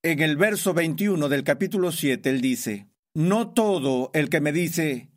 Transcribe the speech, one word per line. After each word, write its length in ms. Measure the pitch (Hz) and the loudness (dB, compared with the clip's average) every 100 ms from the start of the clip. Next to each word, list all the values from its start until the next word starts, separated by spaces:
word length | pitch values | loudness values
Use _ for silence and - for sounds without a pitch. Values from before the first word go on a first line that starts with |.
| 165 | 0
En 140 | 151 | 0
el 160 | 160 147 | 2 2
verso 380 | 208 208 202 | 0 0 0
veintiuno 560 | 170 165 156 202 180 143 | 0 -2 0 0 0 0
del 160 | 139 135 | 0 0
capítulo 480 | 139 190 202 180 | 0 0 0 -2
siete, 360 | 165 143 127 135 | 0 -2 0 0
él 120 | 131 | 0
dice, 460 | 127 120 - 101 101 _ _ 156 | 0 -2 -4 -6 -10 _ _ -2
"No 380 | 165 214 226 | 2 2 0
todo 580 | - 214 185 135 127 131 | 0 2 2 0 0 0
el 140 | 156 147 | -2 0
que 140 | 160 | 0
me 100 | 147 | 0
dice 560 | 151 170 170 156 127 - | 0 -2 -2 -2 -4 -10